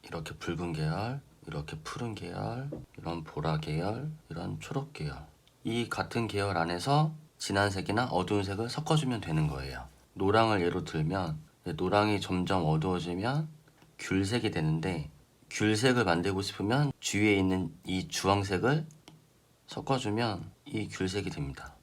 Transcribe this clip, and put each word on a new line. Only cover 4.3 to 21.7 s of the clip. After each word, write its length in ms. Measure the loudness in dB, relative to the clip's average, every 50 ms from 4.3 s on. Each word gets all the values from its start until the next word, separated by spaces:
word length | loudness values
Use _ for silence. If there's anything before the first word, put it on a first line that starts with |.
이런 280 | -10 -8 -6 -6 -6 -8
초록 340 | -8 -6 -4 -4 -4 -6 -8
계열. 320 | -8 -6 -6 -6 -8 -14 -18 -20 _ _ _ _ _ _
이 280 | -4 -2 -2 -2 -2
같은 360 | -2 -4 -4 -2 -2 -2 -2
계열 300 | 0 0 0 0 2 2
안에서 560 | 2 2 2 0 -2 2 2 4 4 4 2 0 -6 -16 -20 _
진한 340 | _ -4 0 4 4 4 4
색이나 360 | 2 0 -2 0 0 0 2
어두운 380 | 2 2 0 2 2 2 2 2
색을 260 | 0 -2 -2 -2 -2
섞어주면 500 | -4 -6 0 2 2 2 4 2 -2 -2
되는 260 | -2 0 0 2 2
거예요. 400 | 2 0 -4 -6 -8 -8 -10 -12 -14 -18 -20 _ _ _
노랑을 480 | 0 2 4 6 6 6 6 4 4 4
예로 220 | 2 2 0 -4
들면 540 | -2 -2 0 0 2 0 0 -2 -2 -4 -6 -8 -16 _ _ _
이제 120 | -8 -4
노랑이 480 | -2 0 4 4 4 6 4 2 0 0
점점 420 | 0 0 0 0 2 2 2 4
어두워지면 960 | 4 2 4 2 2 0 0 -2 -4 -4 -2 -2 0 0 0 -2 -2 -8 -18 _ -20 _ _ -20 -20 _ _ -6
귤색이 480 | 0 2 2 2 2 0 0 0 0
되는데 600 | 0 2 2 2 2 2 0 -2 -2 -2 -4 -8 -12 -18 -20 _ _ _ -18 _
귤색을 540 | -2 2 4 4 4 6 4 4 6 6 4
만들고 380 | 4 4 4 2 2 0 0 -2
싶으면 500 | -4 -4 -2 0 2 4 4 2 2 0 _
주위에 380 | -6 -2 0 4 4 6 6
있는 360 | 6 4 4 2 2 0 -4 -6 -10 -6
이 240 | -4 -2 -2 -2 -4
주황색을 800 | -6 -2 2 4 4 4 2 0 0 2 2 2 2 2 0 -4 -14 -20 _ -20 -20 -20 _ _ _ _ _ _ _ _ _ -12
섞어주면 840 | -10 -10 -2 -2 -2 -2 0 -2 0 0 0 0 -2 -4 -8 -12 -14 _ _
이 220 | -8 -6 -6 -6 -6
귤색이 420 | -4 -4 -4 -2 -2 -2 -4 -4
됩니다. 440 | -4 -4 -6 -6 -6 -10 -12 -16